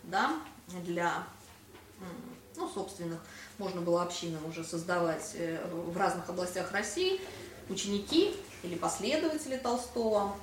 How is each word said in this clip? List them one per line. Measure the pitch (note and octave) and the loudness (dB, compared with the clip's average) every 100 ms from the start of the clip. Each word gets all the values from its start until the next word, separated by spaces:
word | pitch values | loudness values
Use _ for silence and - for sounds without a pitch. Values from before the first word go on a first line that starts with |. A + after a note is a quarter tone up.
да, | E3 F#3 C4 D#4+ - - - | 0 2 4 2 -4 -16 -12
для, | F3+ F3 F3 E3+ D3+ F3+ - - - - - - - | -8 -2 2 2 0 -4 -12 -18 -20 -20 -20 -20 -14
м, | F#3 E3+ B3 B3+ - - | -12 -10 -12 -14 -16 -6
ну, | F4+ | -4
собственных, | - F#3+ - E3+ E3 - - - - | -2 -4 -4 -4 -4 -8 -14 -14 -6
можно | F#3+ F3+ | -4 0
было | E3+ E3+ | 4 4
общины | F3 - E3+ D#3+ D#3 | 4 -2 -4 -4 -4
уже | D#3+ | -6
создавать, | E3 E3+ E3+ F3+ E3+ D#3 - D#3+ | -4 -4 2 4 4 2 -2 -2
э, | E3 E3 F3 | -2 -2 -2
в | E3+ E3+ F3 | -4 -2 2
разных | F#3+ F3 E3+ | 4 2 -2
областях | F3+ F3+ F#3 F3+ | -2 0 0 0
России. | G3 A3 - F#4 F#4+ - - - - - | 0 0 2 4 2 -2 -10 -12 -12 -6
Ученики | F#3+ G#3 G3+ - D#4 G#4 - - - | -4 0 0 4 6 6 2 -8 -8
или | F3 F3 | -6 0
последователи | E3 - G3+ D4+ E4 D4+ C4 B3+ | 0 0 2 4 4 0 -2 -2
Толстого | A#3+ B3 - A#3+ A3+ G#3 G3+ G3+ | 0 0 0 2 4 4 4 -2